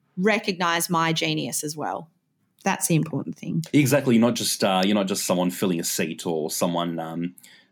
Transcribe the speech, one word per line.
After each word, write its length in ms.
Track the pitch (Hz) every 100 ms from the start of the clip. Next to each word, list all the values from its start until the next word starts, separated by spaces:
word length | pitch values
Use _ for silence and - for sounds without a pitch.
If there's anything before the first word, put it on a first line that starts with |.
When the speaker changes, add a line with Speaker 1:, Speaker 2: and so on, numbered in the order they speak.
| _ -
Speaker 1:
recognize 720 | 202 202 - 180 170 170 170
my 240 | 165 165
genius 520 | 160 165 156 135 -
as 120 | 151 151
well." 320 | 104 98 - _ _ _ _ _
That's 240 | 196 - -
the 80 |
important 420 | 160 156 139 - -
thing. 280 | - 165 160
Speaker 2:
Exactly. 420 | 143 135 139 135
You're 120 | 113 120
not 80 |
just, 280 | - 98 -
uh, 200 | 104 92
you're 100 | 95
not 140 | 104 98
just 180 | 98 -
someone 240 | 92 90
filling 300 | - 101 85
a 40 |
seat 400 | 82 - 80 82 92
or 240 | 80 76
someone, 480 | - 90 85 85 82
um, 360 | 80 82 87 - - - _